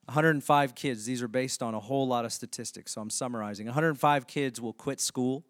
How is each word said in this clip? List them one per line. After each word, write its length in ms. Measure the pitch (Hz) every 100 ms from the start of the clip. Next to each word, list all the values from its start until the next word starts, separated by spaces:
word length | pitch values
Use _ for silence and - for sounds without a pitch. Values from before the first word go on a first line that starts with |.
| -
A 40 |
hundred 240 | 139 160 147
and 80 |
five 320 | - 147 135 -
kids, 300 | 143 113 113
these 180 | 127
are 40 | 120
based 360 | 127 127 -
on 100 | 117
a 60 | 110
whole 280 | - 135 131
lot 180 | 120 117
of 60 |
statistics, 640 | - 117 - 113 - -
so 80 | 120
I'm 80 | 107
summarizing. 580 | - 127 117 104 101 110
A 60 |
hundred 240 | 135 160 139
five 300 | 151 143 123
kids 340 | 147 135 117
will 120 | 117
quit 280 | - 143 135
school 420 | - 131 127 135 -